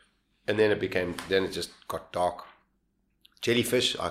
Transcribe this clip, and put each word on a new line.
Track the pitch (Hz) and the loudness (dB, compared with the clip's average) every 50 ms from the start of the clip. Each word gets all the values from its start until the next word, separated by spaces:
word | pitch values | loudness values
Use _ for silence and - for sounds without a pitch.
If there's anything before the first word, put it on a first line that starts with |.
| _ _ _ _ _ _ _ _ _ | _ _ _ _ _ _ _ _ _
And | - 104 107 | -2 2 4
then | 110 104 | 4 4
it | 101 - | 4 0
became, | - 95 - 92 92 87 82 - - 87 | -2 -2 -2 -2 -2 -2 -6 -8 -2 0
then | 95 95 95 | 2 2 2
it | 87 | 0
just | - 87 85 - - - - - | -2 -6 -8 -8 -12 -14 -12 -10
got | - 92 - - | -10 -10 -10 -6
dark. | - 90 90 87 - - - - - _ _ _ _ _ _ _ _ _ _ _ _ _ - _ _ _ | -2 0 0 0 -2 -4 -12 -18 -20 _ _ _ _ _ _ _ _ _ _ _ _ _ -20 _ _ _
Jellyfish, | - 117 120 120 - - 127 127 - - - - | 0 2 2 2 2 2 2 2 2 0 -2 -2
I | 85 85 | -4 -6